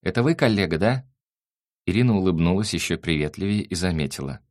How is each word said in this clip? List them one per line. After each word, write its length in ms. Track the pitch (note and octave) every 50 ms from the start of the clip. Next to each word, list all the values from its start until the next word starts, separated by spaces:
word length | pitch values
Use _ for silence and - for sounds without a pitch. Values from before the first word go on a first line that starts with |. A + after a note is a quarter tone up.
| _
«Это 180 | E2+ - A#2+
вы 140 | A#2+ D3 E3
коллега, 420 | - D3+ B2 A2 G#2 G2 E2 E2 D#2
да?» 280 | F#2 A2 C3 C3 - _ _ _ _ _ _ _ _ _ _ _ _ _ _ _ _ -
Ирина 280 | F2+ G#2+ B2 B2+ A2
улыбнулась 560 | G2 F#2 F#2 F2+ D#2+ E2+ E2+ F2+ G2 G#2+ G#2 -
ещё 240 | E2 - - E2+ D#2+
приветливее 640 | - E2+ E2 D2+ D2+ D2+ D2+ - F#2 G2 G#2 G#2 -
и 100 | - F#2
заметила 680 | E2 F2 F#2 E2+ D#2 D2 C#2 - - C#2 C2+ C2+ - _ _